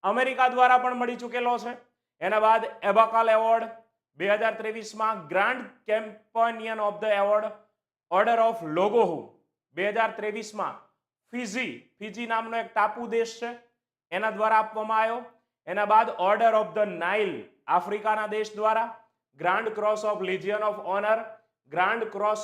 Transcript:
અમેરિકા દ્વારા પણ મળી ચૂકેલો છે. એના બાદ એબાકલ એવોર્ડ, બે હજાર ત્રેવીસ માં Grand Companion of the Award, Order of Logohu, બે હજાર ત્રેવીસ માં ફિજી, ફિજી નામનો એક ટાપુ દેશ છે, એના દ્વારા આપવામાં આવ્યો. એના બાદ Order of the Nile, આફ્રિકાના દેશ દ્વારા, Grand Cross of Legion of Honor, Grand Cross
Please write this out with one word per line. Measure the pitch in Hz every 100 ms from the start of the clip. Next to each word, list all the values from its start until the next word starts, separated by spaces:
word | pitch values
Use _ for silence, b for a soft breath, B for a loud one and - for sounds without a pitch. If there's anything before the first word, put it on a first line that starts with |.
અમેરિકા | 190 226 262 247 254
દ્વારા | 247 254 254
પણ | 247 247
મળી | 240 240
ચૂકેલો | 240 240 240 240
છે. | 220 240 _ _ _ _
એના | 175 214
બાદ | 214 226 220 -
એબાકલ | 196 202 220 226 226
એવોર્ડ, | 220 226 226 226 - _ _ _ 143
બે | 185
હજાર | 208 226
ત્રેવીસ | 220 220 220 208 214
માં | 220 214 151
Grand | 175 208 254 233 _ -
Companion | 214 214 202 _ 226 226 226 220 220
of | 208 208
the | 220 202
Award, | 202 208 214 - _ _ _ _ _
Order | 180 220 226
of | 226 226 160 156
Logohu, | 196 233 202 156 110 _ _ _ _
બે | 156 196
હજાર | 214 226
ત્રેવીસ | - 208 208 214 214
માં | 165 120 _ _ _ _ _
ફિજી, | 240 240 208 233 120 _ _
ફિજી | 214 208 233
નામનો | 226 226 233
એક | 226
ટાપુ | - 214 214 240
દેશ | 226 226 -
છે, | 233 240 _ _ _ _ _
એના | 175 220
દ્વારા | 196 214 220
આપવામાં | 220 214 220 220
આવ્યો. | 220 233 240 _ _ _ -
એના | 190 208
બાદ | 214 226
Order | - 180 214 226
of | 220 214 165
the | 208
Nile, | 175 170 202 202 135 101 _ -
આફ્રિકાના | 170 180 208 165 214 214
દેશ | 214 214 208
દ્વારા, | 214 220 226 - _ _ _ 135
Grand | 165 196 226
Cross | 214 208 214 214
of | 202 185
Legion | 190 170 208
of | 214 202
Honor, | 170 196 208 220 226 - _ _ _
Grand | 151 185 233
Cross | 214 202 208 214